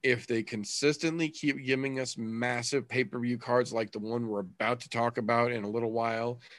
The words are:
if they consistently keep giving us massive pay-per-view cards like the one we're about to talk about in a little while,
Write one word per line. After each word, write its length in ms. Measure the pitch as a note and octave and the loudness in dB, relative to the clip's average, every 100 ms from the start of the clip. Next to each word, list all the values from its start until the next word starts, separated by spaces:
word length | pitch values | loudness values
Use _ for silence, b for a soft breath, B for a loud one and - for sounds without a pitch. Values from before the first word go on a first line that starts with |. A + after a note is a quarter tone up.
if 240 | C3 A#2+ - | 2 2 2
they 160 | A#2 | 0
consistently 880 | A2 A2 G#2 - C#3+ D3+ E3 E3 D#3+ | 0 -4 -4 0 2 2 0 0 -2
keep 340 | D#3+ D3+ C3+ | 0 -2 0
giving 380 | B2+ C3 C3+ C3 | 0 0 0 -2
us 160 | B2+ - | -4 -4
massive 720 | A2+ A2+ B2 B2 A#2 C#3+ A#2 | -6 -2 0 0 0 -2 0
pay-per-view 480 | B2 A2+ B2 A#2+ A#2+ | 0 0 -2 -2 -2
cards 380 | - B2 B2 | 2 2 2
like 180 | A2+ G#2+ | 0 -2
the 60 | A2 | -4
one 280 | G#2+ A#2+ A#2 | -4 -2 -2
we're 120 | G2+ | -2
about 400 | F#2 - A2 B2 | -4 -2 0 0
to 80 | - | -2
talk 300 | A#2 A#2+ A#2 | 0 0 0
about 340 | G#2+ A#2 A#2+ | 2 4 4
in 120 | A#2 | 2
a 60 | G#2 | -2
little 220 | A#2 A#2 | 0 0
while, 480 | A2+ A#2 A2+ A#2+ A#2+ B | 0 0 0 -2 -4 B